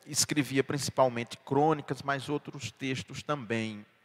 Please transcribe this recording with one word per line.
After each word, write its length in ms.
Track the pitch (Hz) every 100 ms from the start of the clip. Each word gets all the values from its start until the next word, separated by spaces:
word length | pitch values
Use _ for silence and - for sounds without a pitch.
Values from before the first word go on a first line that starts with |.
| -
escrevia 560 | 143 - 147 127 135
principalmente 760 | 131 143 123 - 131 117 120 -
crônicas, 640 | - 139 151 151 - 135
mas 260 | 139 139 127
outros 420 | 147 - 147 -
textos 520 | - 135 127 - 131
também, 600 | - 147 110 117 110 104 104 _